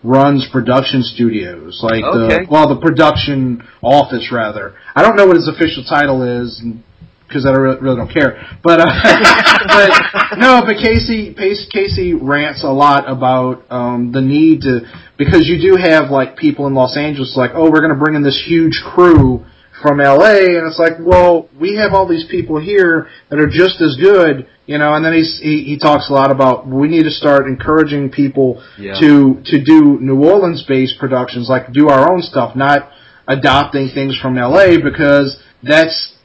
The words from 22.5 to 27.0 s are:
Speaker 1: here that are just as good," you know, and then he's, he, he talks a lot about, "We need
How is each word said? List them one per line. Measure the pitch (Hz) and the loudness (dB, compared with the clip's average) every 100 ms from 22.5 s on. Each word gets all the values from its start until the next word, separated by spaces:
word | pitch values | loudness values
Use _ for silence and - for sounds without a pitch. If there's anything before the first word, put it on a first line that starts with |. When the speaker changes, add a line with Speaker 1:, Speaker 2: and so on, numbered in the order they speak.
| 156 | -6
Speaker 1:
here | 170 202 175 165 - - _ | -2 0 2 0 -4 -20 _
that | 143 | -2
are | 151 | 0
just | - 180 - | 2 0 2
as | 156 131 | -4 2
good," | 185 202 160 135 131 _ - | 2 4 2 -2 -10 _ -8
you | 147 | -4
know, | 151 | -2
and | 151 160 | 0 0
then | |
he's, | 165 156 - | 0 -2 -4
he, | 156 151 | -4 -4
he | 135 143 | -4 -2
talks | 151 147 - | 0 0 0
a | |
lot | 139 135 | 0 0
about, | 135 131 127 135 | 2 0 0 -4
"We | 131 147 | -2 0
need | 165 | 0